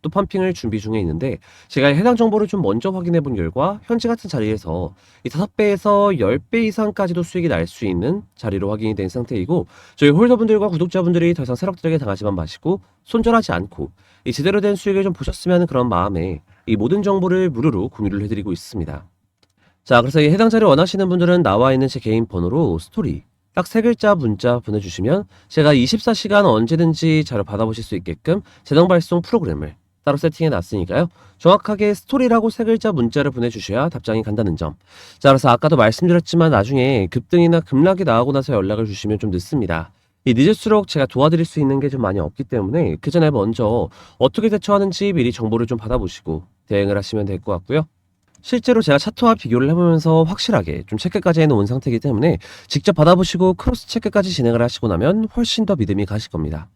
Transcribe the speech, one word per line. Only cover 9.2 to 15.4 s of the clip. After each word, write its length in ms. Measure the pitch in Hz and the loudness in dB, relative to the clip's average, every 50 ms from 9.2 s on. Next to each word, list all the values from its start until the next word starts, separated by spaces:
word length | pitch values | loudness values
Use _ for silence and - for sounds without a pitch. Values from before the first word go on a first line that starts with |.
| 120 - - 104 90 104 165 180 117 - _ - - - _ | -8 -6 -6 -6 -4 -2 -2 -2 -2 -6 _ -20 -20 -20 _
저희 160 | - 147 143 | 4 4 4
홀더분들과 560 | 143 165 226 240 247 220 226 220 220 214 202 214 | 6 6 6 4 4 2 2 2 2 2 2 0
구독자분들이 640 | 175 151 170 180 - 190 175 170 175 170 165 170 175 | -2 -2 -4 -2 -2 -2 0 2 2 2 2 0 0
더 100 | 170 135 | 0 -2
이상 100 | 123 123 | -6 -4
세력들에게 440 | 123 - 190 190 - - 165 160 156 | -4 -4 -6 -6 -4 -4 -2 -2 -2
당하지만 360 | 135 107 98 95 104 104 98 | -2 -4 -6 -4 -4 -4 -2
마시고 460 | 92 80 80 - - _ 160 185 196 _ _ _ _ _ | -2 -6 -6 -8 -8 _ -4 -4 -4 _ _ _ _ _
손절하지 480 | _ - 226 220 226 233 226 220 - 101 | _ -2 0 2 2 2 2 0 0 -4
않고 400 | 87 95 104 - - 73 - - _ _ _ _ _ _ | -4 -6 -8 -10 -12 -12 -12 -12 _ _ _ _ _ _
이 80 | - 120 | -6 -4
제대로 280 | - 143 185 196 208 | -2 -2 0 0 0
된 140 | 190 208 202 | 0 0 -2
수익을 300 | 180 - 202 196 190 196 | -2 -2 -2 0 0 0
좀 80 | 196 175 | -2 -4
보셨으면 420 | - - - - - | -4 -6 -8 -8 -6